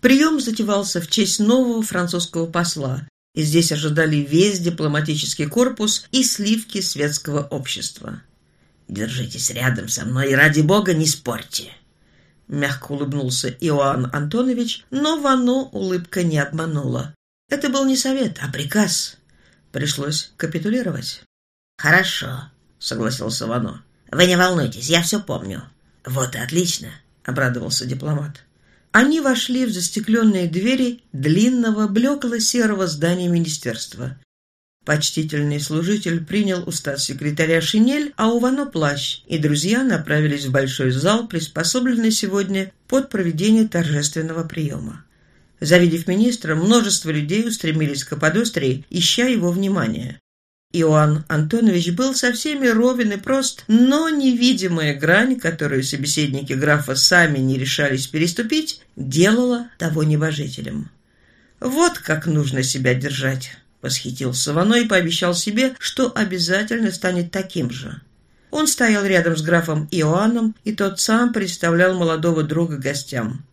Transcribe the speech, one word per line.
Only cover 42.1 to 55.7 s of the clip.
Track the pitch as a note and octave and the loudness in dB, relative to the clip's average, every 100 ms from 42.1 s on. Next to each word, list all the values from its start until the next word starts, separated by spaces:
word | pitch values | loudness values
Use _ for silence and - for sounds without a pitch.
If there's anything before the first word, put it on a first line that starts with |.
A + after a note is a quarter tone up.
сегодня | A3 G3+ G3 F#3+ F#3+ F#3+ _ _ | 2 0 0 0 -2 -4 _ _
под | C4 C4 | 0 0
проведение | G3+ F3 D#3+ G3+ A3 A3 | -2 -2 0 4 4 4
торжественного | E3+ D#3+ D3 D3 - D#3+ E3 | 2 0 0 -2 -4 -6 -4
приёма. | E3 E3 D#3 C#3+ C#3+ - - _ _ _ _ _ | -6 -4 -6 -6 -10 -14 -20 _ _ _ _ _
Завидев | D#3 F3 F3 E3 E3+ | 2 4 4 2 0
министра, | F#3 A#3+ A#3 D#3+ | 2 2 0 -4
множество | D#3 F3+ A#3+ G#3+ - D#3+ | 0 4 4 4 -2 -2
людей | D3+ D3 G3 A#3 | -4 0 -2 -2
устремились | A3+ E3 D#3 D3+ C#3 | -2 -2 0 -2 -4
к | - | -6
Каппадострии, | C#3+ D#3 E3+ A#3 F3+ C#3 D3 - | -2 0 2 0 0 -2 -2 -4
ища | F3+ F3 - | -2 0 2
его | B3 A#3 F3 | 2 2 0
внимания. | F3 G3 F#3+ A2+ - B2+ - _ _ _ _ _ | 0 0 0 -2 -4 -8 -12 _ _ _ _ _
Иоанн | E3+ D#3+ D3+ D3+ D3+ D#3 | 0 4 6 4 2 0
Антонович | D#3 D#3 A3+ A3+ F3 E3+ | -2 0 4 4 4 0
был | F3 C4 C4+ | 0 0 2
со | B3 | 0
всеми | A#3+ D#4 D4 C4 | 0 -4 0 2
ровен | A3+ B3 B3 A3+ | 4 2 2 0
и | G3+ | -2
прост, | - C4+ C4+ - - | -2 0 0 -6 2
но | A3 B3 C#4+ D#4+ | 6 6 4 2
невидимая | D4+ C4+ A#3+ B3 A3 F#3 E3+ D3+ C#3+ | 2 2 4 2 2 0 0 0 0
грань, | D3+ F#3 B3 B3 | 4 4 4 0
которую | E3 E3 D3 | -2 -2 -2